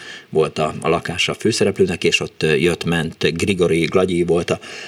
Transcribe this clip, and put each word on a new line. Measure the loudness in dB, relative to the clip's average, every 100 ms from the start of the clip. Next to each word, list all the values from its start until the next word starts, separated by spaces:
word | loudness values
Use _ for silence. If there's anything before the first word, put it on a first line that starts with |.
| -16 -18 -2
volt | 0 0 0
a, | -4 -2
a | -2
lakása | -2 -2 -4 -4
a |
főszereplőnek, | 0 -2 2 0 2 2 2
és | 0 0
ott, | -4 -2
ö, | 0
jött-ment | 4 2 0 -2 -2 -2 -2 -2 0
Grigori | -2 2 2 2
Glagyi | 2 2 2 0
volt | 2 0 0
a, | -4 -6 -16